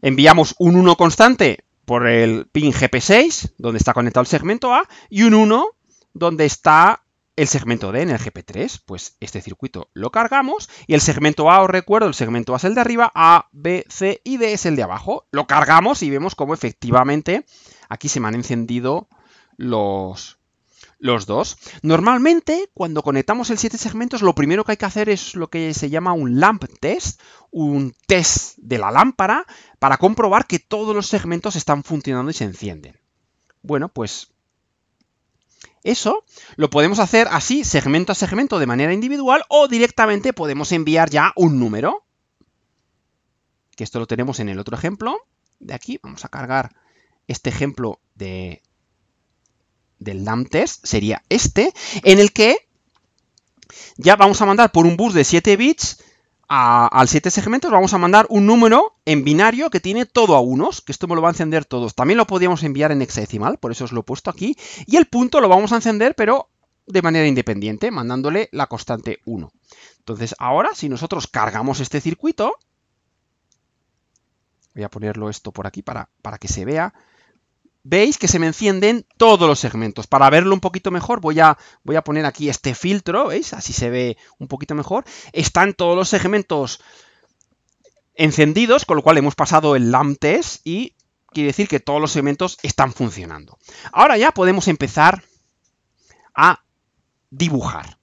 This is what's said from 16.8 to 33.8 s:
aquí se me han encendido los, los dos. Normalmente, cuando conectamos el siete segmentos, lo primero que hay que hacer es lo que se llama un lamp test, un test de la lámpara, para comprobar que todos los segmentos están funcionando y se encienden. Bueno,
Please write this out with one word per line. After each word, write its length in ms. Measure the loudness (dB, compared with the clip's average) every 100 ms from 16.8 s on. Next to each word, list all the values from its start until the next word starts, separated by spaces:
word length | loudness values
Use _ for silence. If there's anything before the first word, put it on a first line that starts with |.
| 0 2 2 0 -2 -4 -6 _ _ _ _
aquí 200 | -12 -6
se 120 | -4
me 80 | -4
han 60 |
encendido 720 | -6 -6 -6 -4 -4 -4 -6 -8 _ _ _ _ _
los, 840 | -4 -2 -2 -4 -6 -12 -18 _ _ _ _ _ _ _
los 280 | -4 -4 -2
dos. 320 | -4 -4 -8 -20 -10
Normalmente, 880 | 0 2 2 2 2 2 0 -4 -4
cuando 300 | _ -6 -4
conectamos 480 | -2 -2 -2 -4 -4
el 80 | -4
siete 200 | -6 -6
segmentos, 440 | -10 -6 -6 0
lo 120 | 0
primero 300 | 2 0 0
que 80 | -2
hay 60 | -4
que 80 | -4
hacer 220 | -4 -2
es 260 | -4 -6
lo 160 | -10 -10
que 240 | -6 -6
se 160 | -6 -6
llama 220 | -4 -2
un 280 | -2 -2 2
lamp 240 | 2 0 -8 _
test, 400 | -6 -4 -8 -14 _ -20 _
un 440 | -6 -2 -2 -4 -10 _
test 520 | 0 2 -2 -6 -18
de 200 | -8 -4
la 120 | 0
lámpara, 540 | 2 2 2 -2 -2 -4 -18 _ _
para 200 | 0 2
comprobar 480 | 2 2 2 2 0
que 120 | -6
todos 360 | _ -6 -4
los 140 | -4 -2
segmentos 480 | -4 -4 -6 -6 -8
están 280 | -4 -4
funcionando 460 | -2 -6 -4 -6 -6
y 40 |
se 100 | -6
encienden. 540 | -8 -8 -12 -14 -18 -20 _ _ _ _ _ _
Bueno, 280 | -6 -6